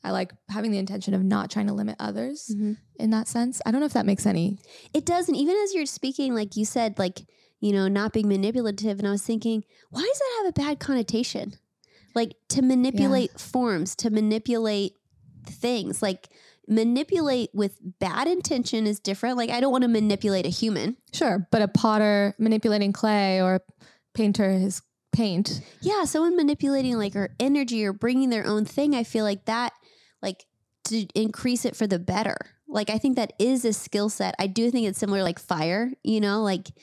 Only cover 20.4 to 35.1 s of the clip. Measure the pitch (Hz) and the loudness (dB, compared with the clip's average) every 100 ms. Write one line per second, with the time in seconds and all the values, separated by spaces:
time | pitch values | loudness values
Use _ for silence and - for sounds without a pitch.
20.4 | 165 170 220 175 147 247 _ - 285 196 | 0 0 0 0 -2 -6 _ -2 0 0
21.4 | 175 226 202 - 220 214 214 202 202 - | 2 2 2 4 4 4 4 4 2 2
22.4 | 220 220 220 208 202 196 220 208 196 190 | 2 2 2 2 2 2 2 2 2 4
23.4 | 185 185 - _ - _ _ - 208 202 | 4 2 -2 _ -20 _ _ 0 2 4
24.4 | 196 190 190 185 - _ _ - 214 175 | 2 2 0 -2 -12 _ _ 0 2 0
25.4 | 208 - - - 359 415 320 311 339 349 | -2 -6 -10 -6 -2 0 0 0 2 2
26.4 | 294 294 277 277 254 233 202 202 190 - | 2 0 0 0 0 -2 -2 -4 -4 -2
27.4 | 262 285 247 233 208 202 233 254 262 226 | 0 0 0 -2 -2 -2 0 2 0 0
28.4 | - 214 214 - 294 262 226 226 214 202 | 0 -2 -2 -2 0 0 -2 -2 -2 -2
29.4 | - 226 247 - _ _ _ _ 190 185 | -4 -4 -4 -8 _ _ _ _ -8 -8
30.4 | _ _ _ _ - 226 190 - 220 - | _ _ _ _ -4 -4 -2 -2 -2 -2
31.4 | 254 247 254 - 208 180 180 185 220 - | -2 0 -2 -2 0 0 -2 -2 -2 -4
32.4 | - _ - 214 208 220 277 247 214 - | -10 _ -6 -4 -2 0 0 0 -2 0
33.4 | 233 262 240 208 - 208 208 - 190 - | 2 2 2 -2 -2 -2 0 -2 -2 -2
34.4 | 196 190 240 247 214 190 202 | -2 0 2 2 0 -2 -2